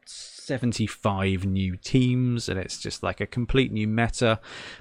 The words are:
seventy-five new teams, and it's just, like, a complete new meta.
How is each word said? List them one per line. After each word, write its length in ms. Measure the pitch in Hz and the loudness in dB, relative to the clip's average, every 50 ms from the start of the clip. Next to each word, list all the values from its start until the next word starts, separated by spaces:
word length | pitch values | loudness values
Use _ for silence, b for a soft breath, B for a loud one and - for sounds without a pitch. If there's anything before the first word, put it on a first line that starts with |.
| _ | _
seventy-five 1400 | - - - - - - - - - 143 123 - 120 107 - 113 104 - - - 110 98 95 98 95 95 90 92 | -18 -16 -16 -16 -16 -18 -14 -8 -6 -4 -2 0 0 0 0 0 -2 -2 -2 -2 0 0 2 2 2 2 2 0
new 320 | 98 95 95 95 95 90 | 0 2 2 0 0 -2
teams, 720 | - - - - 131 127 123 123 127 127 123 120 117 - - | -4 -2 2 4 4 4 4 4 2 2 2 2 0 -2 -2
and 100 | 92 95 | -4 -4
it's 180 | 87 - - - | -4 -6 -8 -8
just, 240 | - 107 - - | -8 -8 -8 -4
like, 180 | - 95 95 - | -4 -4 -4 -4
a 60 | 104 | -6
complete 460 | - - 123 120 - - 135 131 107 | -4 -2 -2 0 2 4 4 4 2
new 160 | 107 107 107 107 | 0 0 0 0
meta. 520 | 107 117 117 110 - - 123 113 113 - B B B B B B B B | 2 2 2 0 2 2 2 4 2 2 B B B B B B B B